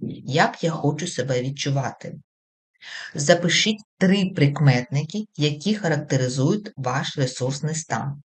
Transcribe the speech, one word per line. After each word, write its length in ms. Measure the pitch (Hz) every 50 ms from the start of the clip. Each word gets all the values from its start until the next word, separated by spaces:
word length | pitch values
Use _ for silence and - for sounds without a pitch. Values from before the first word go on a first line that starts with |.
| - - - - -
як 380 | - 131 160 208 233 - - -
я 80 | 165
хочу 360 | 160 - - 143 156 - 185
себе 340 | 175 - - - 139 127 123
відчувати. 760 | 127 139 143 - - 147 135 139 120 107 - - - - - - - _ _ _ _ _ _ _ _ _ _ _ - - - - - - -
Запишіть 680 | - 143 - - 170 175 170 - - - 208 214 - - _ _
три 280 | - 190 185 196 202 190 180 -
прикметники, 920 | - 143 143 143 - 151 139 123 123 123 - 139 143 160 - - 214 214 - -
які 400 | - 147 147 147 - - 202 214
характеризують 960 | - - 165 151 139 139 - 147 127 127 127 135 139 131 123 110 214 - - -
ваш 420 | 135 131 131 123 147 175 - -
ресурсний 580 | 151 131 123 - - 123 135 139 147 156 151 160
стан. 480 | - - - 127 113 120 139 143 - - _